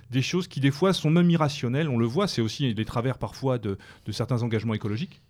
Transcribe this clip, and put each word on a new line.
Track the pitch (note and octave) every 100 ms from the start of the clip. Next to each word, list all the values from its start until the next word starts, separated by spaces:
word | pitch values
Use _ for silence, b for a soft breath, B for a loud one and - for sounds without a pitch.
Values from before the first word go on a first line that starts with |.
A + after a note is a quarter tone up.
| B
des | B2
choses | B2+ F3+ F3+
qui, | -
des | C#3
fois, | C#3 F#3+
sont | F#3 D3+
même | E3 F3
irrationnelles. | E3 D3 - A#2+ C3 D#3+
On | A#2
le | A#2
voit, | C#3+ G3+
c'est | -
aussi | A2 - C3+
les | G#2 G#2+
travers | B2 B2+ A#2+
parfois | G#2 - C3 B2
de, | A2 G2 b b -
de |
certains | G#2 A2+ A#2+
engagements | A#2 A2 A2 G#2+
écologiques. | G#2+ G#2+ F#3 - _